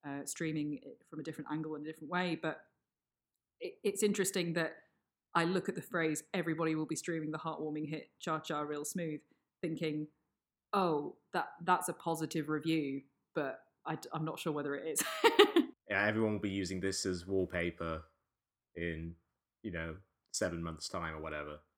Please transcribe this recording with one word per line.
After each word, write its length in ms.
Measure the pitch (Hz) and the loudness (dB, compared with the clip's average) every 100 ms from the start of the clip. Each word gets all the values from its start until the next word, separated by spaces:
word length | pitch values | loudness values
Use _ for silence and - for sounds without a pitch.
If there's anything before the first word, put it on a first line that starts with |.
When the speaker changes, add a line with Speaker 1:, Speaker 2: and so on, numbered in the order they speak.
Speaker 1:
uh, 220 | 147 139 139 | -6 -8 -6
streaming 500 | - 165 156 147 147 | -4 -2 0 -2 -4
it 200 | - - _ | -8 -18 _
from 100 | 156 | -6
a 40 | |
different 260 | 151 151 143 | -6 -6 -4
angle 240 | 151 156 151 | -2 -2 -4
in 60 | |
a 40 | 151 | -8
different 240 | 156 147 | -10 -2
way. 240 | 180 180 160 | 0 2 0
But 300 | 160 151 - _ _ _ _ _ _ _ _ _ | -2 -4 -10 _ _ _ _ _ _ _ _ _
it, 200 | 175 - | -10 -4
it's 200 | 208 202 | -4 2
interesting 500 | 208 202 190 196 170 | 2 4 2 2 0
that 300 | 165 160 - _ _ _ _ _ - | 0 -2 -4 _ _ _ _ _ 2
I 100 | 170 | 4
look 240 | 185 180 | 2 0
at 60 | - | -6
the 60 | |
phrase, 420 | - 180 160 151 - | -4 2 2 2 -2
"Everybody 400 | 190 165 160 160 156 | -2 0 0 0 0
will 120 | 156 | -2
be 80 | 151 | -4
streaming 340 | - 165 156 | -2 -2 -2
the 60 | 156 | -4
heartwarming 500 | 165 151 156 151 151 | -4 -4 -4 -4 -4
hit 220 | 156 - _ | -6 -10 _
Cha 200 | - 156 | -4 -2
Cha 220 | 147 151 | -2 -2
Real 220 | 147 151 | -2 -4
Smooth," 380 | 147 185 165 151 _ _ _ _ | -4 -2 -2 -4 _ _ _ _
thinking, 460 | 165 160 160 151 151 _ _ _ _ _ _ | -4 -2 -2 -2 -6 _ _ _ _ _ _
"Oh, 440 | 202 185 151 147 - _ | 2 4 2 0 -10 _
that, 200 | 185 - - | -4 -4 -6
that's 260 | 175 180 - | 4 4 4
a 40 | |
positive 560 | 165 175 160 156 165 151 | -4 -2 0 0 -2 0
review," 540 | 151 160 160 143 135 135 _ _ - | 0 2 0 0 -4 -8 _ _ -4
but 280 | 139 131 - _ - | -2 -6 -14 _ -6
I 100 | 165 | -6
d-, 140 | - | -4
I'm 140 | 160 160 | -2 -2
not 140 | - | -2
sure 120 | 170 | -2
whether 220 | 147 143 143 | -2 -2 -4
it 120 | 160 | -2
is. 160 | 151 - - | -2 -2 4
<laughs> 460 | 466 453 403 - 254 - - | 4 10 10 10 2 -2 -2
Speaker 2:
Yeah, 160 | 98 104 | 2 4
everyone 280 | 110 110 | 4 4
will 60 | 107 | 2
be 100 | 104 | 0
using 300 | 98 90 92 | 0 0 0
this 240 | 95 95 98 | -2 0 0
as 200 | 90 87 | -2 0
wallpaper 800 | 95 90 90 87 - 82 80 80 _ _ _ _ _ _ 85 | 0 2 0 -2 -2 -6 -6 -8 _ _ _ _ _ _ -6
in, 400 | 85 80 82 82 _ _ _ _ | -4 -4 -8 -10 _ _ _ _
you 80 | 113 | -8
know, 240 | 85 82 82 - _ _ | -6 -6 -8 -16 _ _
seven 300 | - 98 85 | -2 -2 -2
months' 260 | 82 78 - | -6 -6 -8
time 280 | 92 82 80 | -6 -4 -6
or 40 | |
whatever. 400 | 78 76 73 73 _ | -6 -6 -8 -12 _